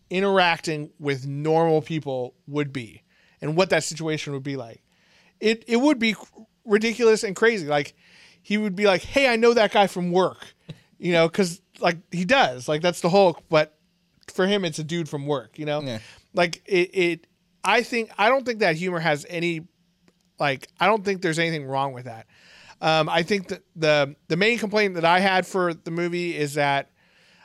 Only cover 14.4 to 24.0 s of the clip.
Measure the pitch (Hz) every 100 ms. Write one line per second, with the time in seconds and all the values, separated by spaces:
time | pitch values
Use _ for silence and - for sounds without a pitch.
14.4 | 185 208 175 151 156 170 156 147 139 143
15.4 | 107 - 151 147 139 110 - - _ -
16.4 | 170 - - 190 185 196 175 165 _ _
17.4 | _ _ 185 226 233 240 226 - 214 269
18.4 | 240 220 196 160 185 175 165 147 - 175
19.4 | 170 160 165 _ _ _ _ _ _ -
20.4 | 147 131 - - 180 220 190 190 180 156
21.4 | 165 160 135 135 139 123 123 113 - _
22.4 | _ - - - 160 160 156 170 170 208
23.4 | 185 180 _ 165 156 147